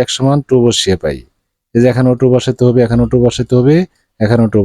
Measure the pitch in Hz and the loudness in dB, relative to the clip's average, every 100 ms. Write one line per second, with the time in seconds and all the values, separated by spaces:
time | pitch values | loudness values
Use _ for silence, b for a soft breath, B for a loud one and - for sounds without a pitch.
0 | 123 - 131 143 135 127 120 110 - 92 | -2 -2 -2 -2 0 0 2 0 -2 -4
1 | 78 69 - _ _ _ _ 117 127 127 | -4 -8 -12 _ _ _ _ 0 0 2
2 | 127 123 131 123 127 127 123 120 117 120 | 0 0 0 0 0 0 0 2 0 0
3 | 120 127 120 - 120 127 127 160 185 _ | 0 0 0 -2 -2 0 2 2 -2 _
4 | _ _ 107 117 113 104 | _ _ -2 0 0 0